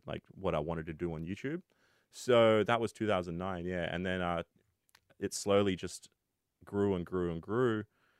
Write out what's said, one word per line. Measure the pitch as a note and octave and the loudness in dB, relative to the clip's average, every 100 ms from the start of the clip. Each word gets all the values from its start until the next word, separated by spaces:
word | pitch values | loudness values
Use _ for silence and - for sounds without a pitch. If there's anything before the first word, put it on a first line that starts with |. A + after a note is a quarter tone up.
| - | -8
like, | E2 _ - | -12 _ -6
what | F#2 D#2+ | -2 -2
I | |
wanted | E2+ E2 D#2+ | -2 -4 -6
to | |
do | D#2 F2 D#2+ | -6 -6 -6
on | E2 | -6
YouTube. | G2 C3+ E3+ - _ _ _ _ | -6 -6 -8 -12 _ _ _ _
So | - - A#2+ A2+ A2 G2+ | -12 4 6 8 6 4
that | A#2 | 2
was | A2+ | 0
two | - G#2+ | -2 0
thousand | F#2+ F2 E2+ | 0 0 -4
nine, | F#2 F#2 F2 | -4 -6 -4
yeah. | F2+ E2 | -4 -2
And | E2+ F#2 | -2 -2
then, | F#2 | -2
uh, | F2 E2+ - _ _ _ _ _ _ - | -2 -4 -6 _ _ _ _ _ _ -8
it | G2 | -6
slowly | - G2+ G2+ G2+ F2+ | -4 2 4 4 0
just | F#2 - - _ _ _ _ _ | -4 -12 -18 _ _ _ _ _
grew | - G2+ G2+ F#2 | -8 0 2 2
and | E2+ | -2
grew | F#2 F2 | -2 -2
and | E2+ | -4
grew. | D#2 A2 B2+ A2 G#2+ _ _ _ | -4 0 0 0 -6 _ _ _